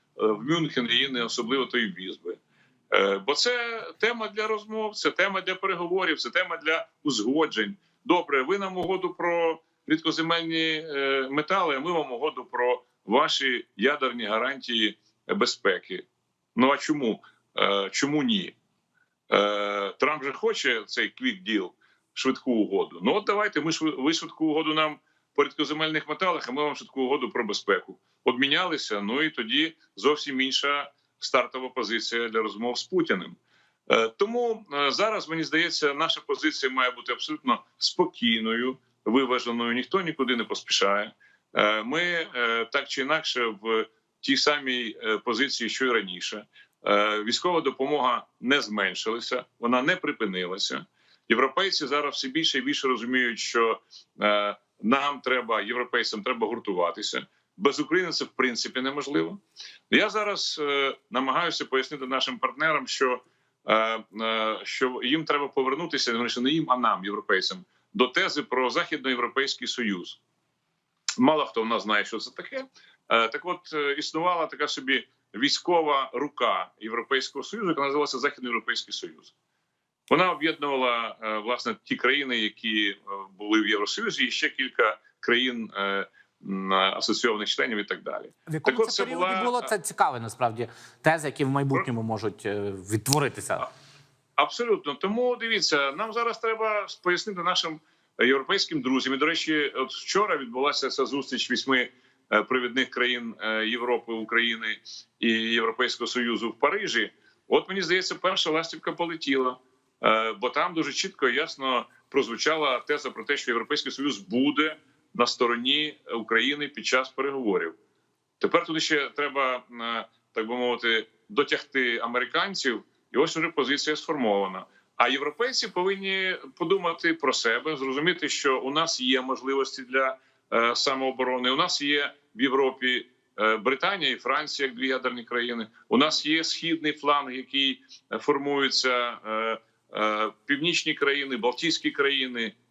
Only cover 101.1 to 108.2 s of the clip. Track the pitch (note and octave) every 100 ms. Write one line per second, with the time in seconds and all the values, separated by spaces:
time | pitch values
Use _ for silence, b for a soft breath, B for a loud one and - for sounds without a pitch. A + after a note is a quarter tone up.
101.1 | C#3 C3 A#2 - A#2+ C3+ C3 A#2+ b b
102.1 | b - G#2+ G2+ B2+ A#2+ B2 A#2+ B2 B2
103.1 | A#2+ A#2 - G#2+ A2 A2 A#2+ B2 A2+ -
104.1 | A2+ G#2+ A#2 A#2 A2+ A2 G#2+ - - -
105.1 | - A#2 A2+ A2+ A#2 A2+ A2 A#2+ - A2+
106.1 | B2+ A#2+ G#2+ A2+ - C#3+ G3+ F3+ A2+ G2
107.1 | _ b b - D3+ F3 F#3+ E3 F#3 F3+
108.1 | F3